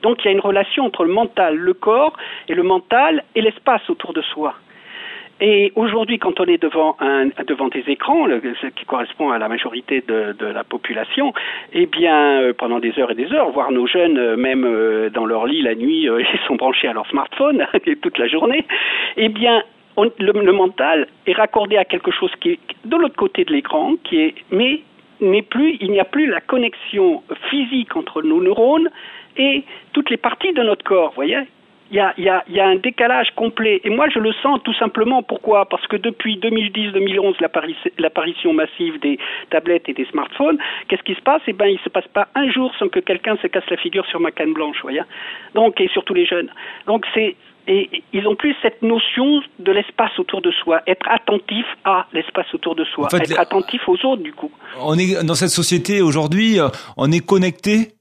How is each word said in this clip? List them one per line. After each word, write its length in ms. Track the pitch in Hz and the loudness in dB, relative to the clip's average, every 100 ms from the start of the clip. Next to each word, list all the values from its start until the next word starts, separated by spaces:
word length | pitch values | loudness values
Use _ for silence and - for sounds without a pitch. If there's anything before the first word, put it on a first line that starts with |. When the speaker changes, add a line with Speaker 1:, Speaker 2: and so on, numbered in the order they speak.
Speaker 1:
Donc 220 | 220 240 | 0 2
il 0 | |
y 40 | 208 | 2
a 20 | |
une 80 | 196 | 2
relation 440 | 202 196 202 - | 2 0 0 0
entre 200 | 254 - | -2 0
le 80 | 170 | 0
mental, 420 | 196 233 - 180 | 2 0 2 2
le 200 | 156 180 | 2 0
corps, 420 | 185 - 226 302 - - - - | 0 2 4 2 0 -16 -16 -4
et 60 | |
le 100 | 165 | 0
mental 580 | 175 185 - 240 294 311 - 226 | 2 2 2 2 4 2 0 0
et 40 | |
l'espace 480 | 220 - - 226 - | 0 0 0 0 0
autour 240 | - - | -6 -4
de 80 | 160 | -6
soi. 340 | - - 151 - _ - - - - - - _ | -6 -6 -6 -6 _ -20 -20 -18 -16 -16 -18 _
Et 300 | 202 208 202 - | 4 4 4 2
aujourd'hui, 420 | 226 214 214 226 | 0 0 -2 -2
quand 220 | 370 - | -2 -2
on 40 | 175 | 2
est 140 | 175 | 2
devant 360 | 160 160 156 - | 2 2 0 0
un, 280 | 139 139 135 - 165 | 0 2 0 -2 -6
devant 220 | 139 131 | -2 -2
des 160 | 131 123 | -4 -4
écrans, 400 | 143 - 320 269 | -4 0 2 2
le, 140 | 120 127 120 | 0 -4 -8
ce 60 | 135 | -10
qui 180 | - | -10
correspond 460 | - 127 117 - 151 | -8 -6 -6 -4 -2
à 80 | 117 | -2
la 100 | 110 | -2
majorité 540 | 117 127 117 123 135 123 | -4 -6 -8 -4 -4 0
de, 260 | 110 107 101 | -2 -2 -6
de 100 | 107 | -6
la 180 | 104 | -6
population, 680 | 104 - - 110 - - 285 - - - - | -8 -8 -6 -6 -4 -2 -2 -4 -8 -10 -6
eh 140 | - 175 | 0 0
bien, 540 | 156 170 156 147 139 | 2 2 4 4 4
euh, 120 | 127 | 2
pendant 280 | 120 120 117 | 0 -2 -2
des 180 | 117 110 | -2 -2
heures 140 | 123 | -2
et 20 | |
des 180 | 113 143 | -2 -2
heures, 180 | 294 202 | 0 0
voire 200 | 135 131 | 0 0
nos 160 | 127 123 | 0 0
jeunes, 320 | 180 170 143 | 2 2 2
euh, 180 | 120 113 | 2 0
même, 280 | 127 131 | 0 2
euh, 440 | 127 110 113 110 110 | 2 2 2 2 0
dans 180 | 113 110 | -2 -2
leur 200 | 113 120 | 0 0
lit 160 | 160 | 0
la 140 | 127 113 | 0 0
nuit, 320 | 123 160 151 | 0 0 2
euh, 120 | 117 - | 2 0
<laughs> 60 | |
ils 120 | - - | -2 -2
sont 80 | 127 | 0
branchés 320 | 131 131 143 | 0 0 -2
à 40 | |
leur 140 | 113 - | -4 -4
smartphone 580 | 143 139 - 277 277 139 - | -4 -4 0 2 2 0 0
<laughs> 200 | - 147 | 0 -2
toute 160 | 180 - | -4 -2
la 80 | 117 | 0
journée, 380 | 156 220 277 - - - - - - | 2 2 0 -2 -4 -4 -4 -6 -2
eh 120 | 220 | -2
bien, 340 | 214 233 233 - _ _ - | 2 2 2 0 _ _ 0
on, 80 | 226 - | 0 2
le, 140 | 190 | 0
le 200 | 208 196 | 4 4
mental 540 | 196 185 - 139 160 - _ - | 4 2 2 0 2 0 _ -2
est 40 | |
raccordé 440 | 180 214 220 208 208 | 2 2 2 2 2
à 80 | |
quelque 260 | 185 180 - | 2 -2 -2
chose 220 | - 185 - | -2 -4 -2
qui 100 | 170 | -2
est 100 | 170 - - | -2 -6 -16
de 120 | 220 320 | -2 0
l'autre 200 | 320 - | 0 0
côté 280 | 196 - | -2 0
de 80 | 175 | 0
l'écran, 420 | 143 - 156 135 151 | 0 0 -2 0 -2
qui 180 | - 165 | 0 0
est, 140 | 156 - - | 0 -2 -4
mais 320 | 185 247 302 - _ _ _ | 0 0 -2 -8 _ _ _
n'est 220 | 196 202 | 2 2
plus, 360 | 208 240 311 285 | 0 0 0 0
il 100 | 196 | 0
n'y 80 | 202 | 0
a 40 | |
plus 220 | 214 277 302 | 0 0 0
la 140 | 170 | 0
connexion 840 | - 254 233 - - 208 185 160 - - - | -2 0 0 -4 -8 2 2 2 -6 -10 -4
physique 480 | 285 247 254 226 165 | -4 -2 -2 -2 -6
entre 240 | - 160 | -6 -4
nos 200 | 156 160 | 0 2
neurones 480 | 185 208 233 311 320 - - - - - | 2 4 4 4 2 -2 -20 -20 -16 0
et 260 | 269 277 269 - - | 0 0 -4 -20 -4
toutes 180 | - 285 | -2 -2
les 60 | 233 | -2
parties 360 | 240 233 392 | -2 -2 -2
de 100 | 302 | 0
notre 220 | 226 196 | 0 0
corps, 260 | - 190 160 | 2 2 2
vous 40 | |
voyez ? 240 | - 294 285 262 _ _ _ _ | -2 -4 -4 -6 _ _ _ _
Il 60 | 196 | 0
y 40 | |
a, 120 | 196 - | 0 0
il 60 | |
y 40 | 185 | 0
a, 140 | 185 - | 0 0
il 60 | |
y 60 | 185 | 2
a 60 | 190 | 4
un 80 | 190 | 4
décalage 520 | 240 240 240 254 247 - | 0 0 2 2 0 -2
complet. 440 | 226 - 220 196 | -4 0 0 0
Et 60 | 214 | 0
moi, 180 | 226 302 | 2 2
je 100 | 247 | 2
le 140 | 220 208 | 0 0
sens 180 | 277 285 | 0 0
tout 80 | - | -2
simplement. 480 | 220 233 - 220 254 | -2 -2 0 2 2
Pourquoi ? 440 | - - - 208 196 | -2 -6 2 2 2
Parce 200 | - - | -2 -4
que 100 | 208 | -4
depuis 400 | 220 220 226 202 | -4 -4 -6 -4
deux 140 | 220 | -2
mille 220 | 226 208 | -2 -2
dix, 180 | 196 208 | -4 -4
deux 100 | 196 | -2
mille 200 | 196 190 | 0 2
onze, 160 | 196 180 | 0 0
l'appari-, 360 | 165 170 170 160 180 - | 0 -2 -4 -6 -6 -2
l'apparition 540 | 160 - 165 165 175 | -2 0 -4 -2 0
massive 460 | 160 156 - 170 156 | 2 0 -2 -6 -2
des 180 | 143 139 - - - | -2 -2 -6 -10 -2
tablettes 380 | 160 165 170 - | -2 2 0 0
et 40 | |
des 140 | 135 190 | -6 -4
smartphones, 520 | 151 139 - 285 302 - - - | -4 -6 -2 0 0 -2 -10 -4
qu'est-ce 140 | 190 | -4
qui 120 | - | -4
se 60 | 185 | -2
passe ? 220 | - 302 - | 2 2 0
Eh 60 | |
ben, 140 | 190 202 | 0 0
il 120 | 190 | 0
se 100 | - | -2
passe 180 | 196 - | -4 -2
pas 180 | 202 202 | -4 -2
un 160 | 277 277 | -2 -2
jour 220 | 226 254 - | 0 -2 -2
sans 100 | 196 | -2
que 120 | 190 | -2
quelqu'un 360 | 185 180 - 208 | -2 -4 -2 -4
se 100 | 190 | -2
casse 220 | 190 - | -4 -4
la 60 | 170 | -4
figure 300 | 175 190 180 | -2 -4 -4
sur 120 | 170 | -2
ma 140 | 165 | -4
canne 220 | - 156 | -2 -4
blanche, 220 | 156 151 139 | -2 -4 -6
vous 120 | - | -6
voyez ? 140 | 139 170 - - - - | -6 -8 -12 -14 -14 -4
Donc, 260 | 214 220 - | 2 2 4
et 80 | 185 | 0
surtout 260 | 196 - | 0 0
les 120 | 185 175 | 0 2
jeunes. 240 | 175 - - - - - | 0 -4 -10 -18 -14 -2
Donc, 200 | 220 - | -2 0
c'est, 220 | - 214 - _ _ - | -2 -2 -4 _ _ 0
et 360 | 196 190 185 - | 0 0 -8 -6
ils 140 | 185 208 | -2 0
ont 80 | 208 | 0
plus 180 | 302 285 | 0 0
cette 200 | 226 - | -2 0
notion 580 | 226 233 - - 269 294 277 - | 0 2 0 0 2 2 0 -4
de 140 | 180 | 0
l'espace 460 | 196 208 - 220 - | 0 0 -2 -2 -2
autour 240 | 180 190 | -4 -2
de 80 | 185 | -2
soi, 320 | 294 - 160 170 | -2 0 0 2
être 200 | 185 - | -2 0
attentif 560 | 226 - 208 - 214 240 - | 0 0 -2 -2 -6 -6 -6
à 220 | - 185 - | 0 0 0
l'espace 400 | 160 - - - | -6 -4 -6 -4
autour 220 | 165 170 | -6 -4
de 100 | 160 | -4
soi, 220 | 156 - 147 | -4 -4 0
Speaker 2:
En 20 | |
fait, 80 | 170 | 0
Speaker 1:
être 60 | 156 | 0
Speaker 2:
les 80 | 160 | 0
Speaker 1:
attentif 500 | 170 196 - 247 - | 0 0 -2 -6 0
aux 80 | 180 | 0
autres, 180 | 262 254 | 2 -2
du 100 | 165 | -4
coup. 160 | - 302 _ - 131 | -10 -14 _ -20 -8
Speaker 2:
On 160 | 143 160 | 0 2
est 260 | 185 185 | 2 0
dans 100 | 160 | 0
cette 140 | 165 185 | 0 0
société 540 | - 160 180 - 202 | 0 0 0 0 2
aujourd'hui, 580 | 170 147 151 175 226 208 | 4 2 2 2 4 4
euh, 80 | 139 - - - | 2 -2 -14 -2
on 140 | 135 | 2
est 140 | 165 | 2
connecté 680 | 165 196 185 - 202 214 220 _ | 4 2 2 0 0 2 0 _